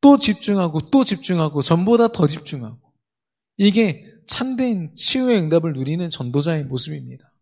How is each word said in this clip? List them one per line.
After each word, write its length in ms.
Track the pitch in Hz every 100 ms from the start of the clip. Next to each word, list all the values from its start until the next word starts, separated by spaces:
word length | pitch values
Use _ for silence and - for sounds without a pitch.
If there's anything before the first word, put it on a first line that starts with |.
또 180 | 285 277
집중하고 720 | 277 208 - 202 175 156 -
또 140 | 269
집중하고 580 | 254 202 - 180 156 147
전보다 480 | 131 165 190 233 233
더 140 | 226 151
집중하고. 540 | 151 - 143 113 117 _ _ _ _ _ _ _ _
이게 460 | 202 202 220 151 - _ _
참된 680 | - 254 254 254 208 160 -
치유의 440 | - 262 254 226
응답을 320 | 160 165 165
누리는 380 | 135 131 160 175
전도자의 540 | - 123 131 147 160
모습입니다. 680 | 135 127 151 151 127 127 _ _